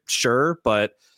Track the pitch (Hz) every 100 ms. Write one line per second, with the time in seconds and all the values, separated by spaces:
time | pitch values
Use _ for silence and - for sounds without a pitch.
0 | - - 123 123 156 165 120 104 107 -
1 | _